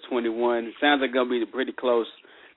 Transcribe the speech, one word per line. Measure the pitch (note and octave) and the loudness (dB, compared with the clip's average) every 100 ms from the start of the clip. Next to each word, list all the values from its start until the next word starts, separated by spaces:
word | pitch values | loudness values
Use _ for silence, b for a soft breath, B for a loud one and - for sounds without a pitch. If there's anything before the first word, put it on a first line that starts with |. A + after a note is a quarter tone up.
| - | -2
twenty-one. | B2+ A#2 A2+ A#2+ A#2 A#2 | -2 -2 0 0 0 -2
It | - | -2
sounds | D3 C#3+ | 2 2
like | C3 | 2
it's | |
gonna | B2+ B2 | 0 0
be | B2 | 0
a | G#2+ | -2
pretty | B2 C3 | -4 -6
close, | - B2+ A#2+ A2 - - b b | -2 0 2 0 -6 -20 b b